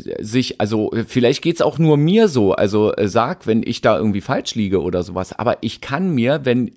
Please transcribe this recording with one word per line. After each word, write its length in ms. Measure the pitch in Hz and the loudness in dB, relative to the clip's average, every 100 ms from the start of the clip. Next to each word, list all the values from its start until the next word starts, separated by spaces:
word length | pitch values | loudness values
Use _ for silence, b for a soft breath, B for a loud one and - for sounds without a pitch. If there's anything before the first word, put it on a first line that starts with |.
| - 50 | -8 -10
sich, 360 | 107 120 123 - | -2 -2 -2 -4
also, 300 | 104 110 107 | -2 -2 -2
äh, 120 | 110 | -2
vielleicht 380 | 113 131 120 117 | -2 2 2 2
geht's 180 | - - | 0 0
auch 160 | - 143 | 0 2
nur 200 | 160 147 | 4 4
mir 320 | 151 214 220 | 4 4 4
so, 240 | 127 101 | 4 2
also, 400 | - 101 104 104 - | 2 2 2 2 2
äh, 120 | 104 | 0
sag, 380 | 107 120 185 - | 0 0 -2 -2
wenn 160 | 113 | 0
ich 180 | - - | -2 -2
da 140 | 123 95 | 2 2
irgendwie 240 | 107 98 | 0 -2
falsch 340 | - 143 - 113 | -2 -4 -4 -4
liege 260 | 101 92 | 0 0
oder 220 | 82 90 | 0 -2
sowas, 300 | 90 90 92 | -4 -6 -8
aber 240 | - 113 - | -4 -4 -2
ich 200 | 113 - | -4 -8
kann 340 | - 143 190 143 | -8 -4 -2 0
mir, 300 | 117 156 127 | 0 0 0
wenn 260 | 120 120 | 0 -2